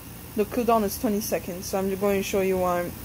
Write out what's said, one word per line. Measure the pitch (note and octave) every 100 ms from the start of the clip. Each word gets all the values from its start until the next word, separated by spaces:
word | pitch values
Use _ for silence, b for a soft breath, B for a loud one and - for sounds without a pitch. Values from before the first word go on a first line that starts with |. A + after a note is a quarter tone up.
| - - - G#3+
The |
cooldown | G3+ - A3+ A3+
is | G3+ -
twenty | B3 G3+
seconds, | - F3 - F3+ -
so | G3
I'm | F#3+
just | F#3+
going | G3+ G3
to |
show | G3 G3+
you | F#3+ F#3
what | F3+
I'm, | F3 F3 -